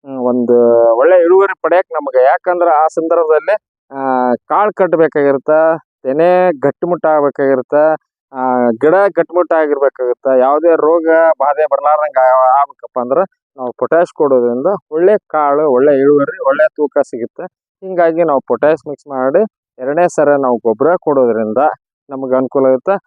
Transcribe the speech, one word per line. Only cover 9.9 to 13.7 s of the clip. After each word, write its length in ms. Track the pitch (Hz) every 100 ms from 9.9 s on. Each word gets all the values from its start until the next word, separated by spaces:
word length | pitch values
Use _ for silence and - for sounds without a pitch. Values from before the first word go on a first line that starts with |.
| - 127 123 135 131
ಯಾವುದೇ 360 | 131 147 170 160
ರೋಗ 300 | 147 170 160 160 165 143
ಬಾಧೆ 260 | 139 147 151
ಬರ್ಲಾರ್ದಂಗ 520 | 139 147 151 151 131
ಆ-, 420 | 127 131 127 131
ಆಗ್ಬೇಕಪ್ಪ 400 | 143 - - 127
ಅಂದ್ರ 180 | 123 139 190 _ _ 139
ನಾವು 140 | 127